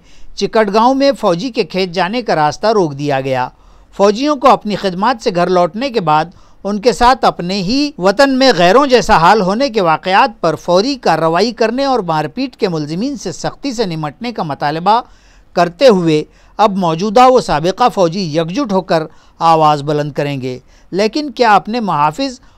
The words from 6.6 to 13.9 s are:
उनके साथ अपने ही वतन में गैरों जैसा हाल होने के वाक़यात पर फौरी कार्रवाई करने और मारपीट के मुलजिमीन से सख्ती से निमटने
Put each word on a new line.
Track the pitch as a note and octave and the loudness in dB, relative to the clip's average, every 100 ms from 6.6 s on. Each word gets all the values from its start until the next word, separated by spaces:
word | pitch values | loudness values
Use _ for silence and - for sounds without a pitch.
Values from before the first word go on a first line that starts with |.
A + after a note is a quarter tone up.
उनके | G3 G#3 A#3+ | -8 -2 -2
साथ | - A#3+ C4 | 2 2 2
अपने | G3+ - F3 G3+ | 0 -2 -4 -6
ही | F3+ C4+ D4 C#4+ | -2 -2 -2 -2
वतन | F3+ G3+ C#4 | 0 2 2
में | C4 C4+ | 4 2
गैरों | F3 F3 A#3 C#4+ | 4 4 4 4
जैसा | B3 G3 F#3+ | 2 4 4
हाल | E3+ A3 | 4 4
होने | F3+ G#3 C#4 | 2 -2 -2
के | G#3+ | 0
वाक़यात | E3+ D#3 F#3 G3 C4 - | 0 0 0 2 2 0
पर | E3 D3+ | -4 -2
फौरी | - F3 B3 C4 | 0 0 0 -2
कार्रवाई | G3 D#3+ D#3+ E3+ A3+ | -2 0 0 0 -2
करने | A3 A3 B3 C#4 | 0 -2 -2 -2
और | B3 | -2
मारपीट | F3 D#3 D3+ A#3+ C4 | -2 -2 -4 -6 -8
के | - G3+ | -4 -4
मुलजिमीन | D#3+ D3 E3 C4 B3+ | -4 -6 -6 -6 -6
से | F#3+ | -10
सख्ती | - D#3+ - C#4+ | -8 -10 -8 -8
से | A#3 | -6
निमटने | G3+ | -6